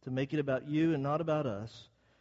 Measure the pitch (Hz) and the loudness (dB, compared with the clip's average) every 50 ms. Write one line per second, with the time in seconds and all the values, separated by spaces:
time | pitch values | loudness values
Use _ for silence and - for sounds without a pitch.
0 | _ - 127 131 139 139 - 151 143 139 135 131 - 147 147 156 160 165 165 147 | _ -6 -4 -2 -2 0 0 -2 0 2 0 -2 0 0 2 2 4 4 2 2
1 | 135 139 147 156 170 160 156 151 147 131 107 98 107 117 - - - - _ _ | 2 0 0 0 2 2 0 0 0 0 -2 -4 -6 -8 -10 -16 -20 -20 _ _
2 | _ _ _ _ | _ _ _ _